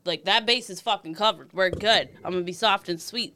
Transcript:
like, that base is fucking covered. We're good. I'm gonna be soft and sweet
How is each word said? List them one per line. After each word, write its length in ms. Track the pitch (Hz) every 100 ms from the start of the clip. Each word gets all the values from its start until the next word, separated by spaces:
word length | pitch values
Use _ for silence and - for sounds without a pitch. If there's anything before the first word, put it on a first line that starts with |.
| 180
like, 200 | 165 165
that 200 | 214 226
base 240 | 247 233
is 120 | 180
fucking 340 | - 196 160 160
covered. 360 | 214 170 139
We're 160 | 170 185
good. 400 | - 208 208 135 -
I'm 80 | -
gonna 100 | 180
be 100 | 175
soft 360 | 175 220 202 -
and 120 | 170
sweet 340 | - 233 220